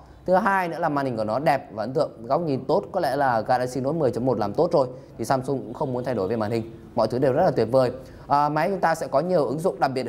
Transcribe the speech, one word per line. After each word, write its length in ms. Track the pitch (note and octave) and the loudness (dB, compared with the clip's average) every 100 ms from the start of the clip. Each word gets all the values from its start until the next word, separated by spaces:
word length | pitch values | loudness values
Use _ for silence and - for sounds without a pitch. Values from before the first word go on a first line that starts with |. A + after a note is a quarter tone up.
| - - - | -20 -10 0
Thứ 100 | F3+ | 2
hai 320 | G#3 G3 F3 | 4 0 0
nữa 120 | D#3 | -2
là 100 | E3+ | -2
màn 160 | C#3+ C3+ | 0 -2
hình 120 | A2+ | -2
của 60 | |
nó 160 | G#2+ A2+ | -2 0
đẹp 300 | D#3+ C#3 - | 2 0 -2
và 100 | G2+ | -8
ấn 100 | G#2+ | -4
tượng, 180 | C#3 C#3+ - A2+ | -2 -2 -4 -2
góc 160 | C#3+ | -2
nhìn 240 | E3+ C3 - | 0 -2 0
tốt, 180 | F3 G3+ | 0 0
có 80 | F#3+ | -2
lẽ 160 | D#3 C#3 | -2 0
là 260 | C#3 A#2 | 2 2
Galaxy 400 | G#2+ B2+ B2+ C3+ | 2 0 0 -2
Note 160 | B2+ E3 | -2 0
mười 140 | C3+ | 0
chấm 140 | A#2 B2+ | 2 0
một 140 | A2 | 0
làm 140 | G#2 | 0
tốt 160 | A#2+ E3+ | 0 2
rồi 160 | E3+ B2+ - - - | 4 2 -2 -14 -8
thì 80 | A2+ | -2
Samsung 340 | C3+ C3 C3+ | 0 0 -4
cũng 140 | G#2 | -6
không 200 | A#2+ D3 | -6 -4
muốn 100 | B2 | -4
thay 120 | B2+ A#2 | -2 -2
đổi 120 | F#2+ | 0
về 80 | A2+ | 0
màn 160 | G#2 | -2
hình. 200 | A#2 A2 - - - | -2 -4 -10 -6 0
Mọi 120 | A2 | 0
thứ 120 | A#2+ | 2
đều 140 | C#3 | 2
rất 100 | C3 | 4
là 80 | F3+ | 2
tuyệt 160 | C3+ A2 | 2 2
vời. 200 | C3 B2+ - - - - | 4 2 -2 -12 -14 -2
À, 220 | C#3+ D3 | 2 2
máy 200 | D3+ E3+ | 0 0
chúng 100 | F#3+ | 0
ta 160 | E3 D#3+ | 0 0
sẽ 120 | C#3 | 0
có 120 | C3+ | 0
nhiều 260 | F3 F3+ B2+ | 2 2 2
ứng 140 | C#3 | 0
dụng 200 | F3 - | -2 0
đặc 120 | D3 | 0
biệt 100 | C3 | 0